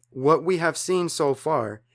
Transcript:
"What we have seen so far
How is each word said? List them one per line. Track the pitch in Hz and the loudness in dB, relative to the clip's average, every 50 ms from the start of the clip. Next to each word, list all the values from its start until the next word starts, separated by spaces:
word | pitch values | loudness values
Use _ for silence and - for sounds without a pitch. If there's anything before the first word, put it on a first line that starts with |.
| _ _ | _ _
"What | - 127 131 147 160 135 160 | -10 0 4 4 4 4 2
we | 180 185 160 | 0 0 2
have | 170 160 151 | 0 0 -2
seen | - - 180 185 180 175 160 | -2 -4 -2 0 0 0 -2
so | - - 151 139 131 | -2 0 0 0 0
far | - - 156 160 131 110 104 107 - _ _ | -2 -2 -2 -2 0 -2 -4 -8 -12 _ _